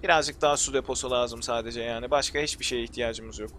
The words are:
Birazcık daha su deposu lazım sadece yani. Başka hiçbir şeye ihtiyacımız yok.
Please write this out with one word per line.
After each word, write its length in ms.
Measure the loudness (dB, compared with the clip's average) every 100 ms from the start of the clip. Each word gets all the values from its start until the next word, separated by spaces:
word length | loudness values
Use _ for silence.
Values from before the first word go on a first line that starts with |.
Birazcık 380 | 6 6 4 2
daha 160 | 2 4
su 180 | 2
deposu 360 | 0 0 -4 0
lazım 320 | 2 0 -2
sadece 380 | -2 -2 -2 -6
yani. 280 | -4 -4 0
Başka 280 | 0 2 -2
hiçbir 260 | -2 -2
şeye 180 | -2 -2
ihtiyacımız 560 | -4 -2 -4 -4 -10 -10
yok. 120 | -12